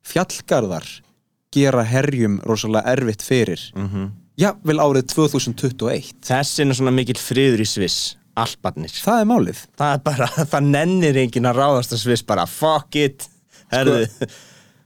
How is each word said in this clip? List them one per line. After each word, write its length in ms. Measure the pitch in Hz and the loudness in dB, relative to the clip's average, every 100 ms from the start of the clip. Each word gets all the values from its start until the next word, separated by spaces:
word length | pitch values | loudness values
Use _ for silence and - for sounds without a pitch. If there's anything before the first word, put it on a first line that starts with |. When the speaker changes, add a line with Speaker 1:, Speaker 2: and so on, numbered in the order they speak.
| - | -4
Speaker 1:
fjallgarðar 800 | 160 185 - - 151 104 82 - - _ _ _ _ - | -2 -2 -6 -2 0 0 -4 -10 -18 _ _ _ _ -4
gera 300 | 143 139 127 | 2 2 2
herjum 540 | 113 127 143 135 110 101 | 2 0 0 0 0 0
rosalega 420 | - 110 110 110 120 | -2 -2 0 0 2
erfitt 360 | 131 120 101 | 0 0 -4
fyrir. 380 | - 127 107 85 - | 0 0 0 -4 -10
Speaker 2:
Mhm. 380 | 95 98 98 98 107 _ - | -8 -6 -6 -8 -10 _ -2
Speaker 1:
Jafnvel 400 | 196 202 156 156 | 0 0 -2 2
árið 240 | 151 135 127 | 4 2 0
tvö 160 | - 151 | 0 2
þúsund 280 | 139 - 113 | 0 -4 -4
tuttugu 320 | 135 - 113 | -4 -4 -4
og 60 | - | -4
eitt. 240 | - - | -8 -12
Speaker 2:
Þess 360 | - 131 143 - | -2 -2 -2 0
vegna 120 | 139 | 0
er 80 | 127 | 2
svona 160 | 131 | 2
mikill 240 | 127 120 - | 0 0 -4
friður 400 | - 123 135 113 | -2 2 4 4
í 60 | 107 | 0
Sviss, 480 | - 87 - - - _ - | -2 -2 -2 -6 -10 _ -4
Alparnir. 560 | 117 - 98 - 80 | -4 -4 -8 -8 -10
Speaker 1:
Það 260 | - - 233 | -6 0 2
er 60 | 214 | 2
málið. 400 | 240 90 - - - | 2 0 -4 -12 -4
Speaker 2:
Það 180 | 147 | -2
er 40 | 139 | 0
bara, 280 | 151 135 120 | -2 0 -2
<laughs> 260 | - 147 | 0 0
það 160 | 147 143 | 2 2
nennir 460 | 143 165 185 160 131 | 2 2 2 2 2
enginn 320 | 127 120 123 | 0 0 0
að 60 | 123 | 2
ráðast 320 | 139 131 123 | 2 2 0
á 60 | 117 | -4
Sviss, 240 | 110 117 | 0 0
bara, 240 | - 98 87 | 0 -2 -2
„Fuck 480 | - 156 151 - | 0 0 0 0
it, 320 | 147 139 135 - _ _ - - | 0 0 -2 -18 _ _ -20 -4
herðu, 340 | 123 135 120 110 | 0 2 2 0
Speaker 1:
Sko, 200 | - - - - - _ _ | -4 -10 -10 -20 -20 _ _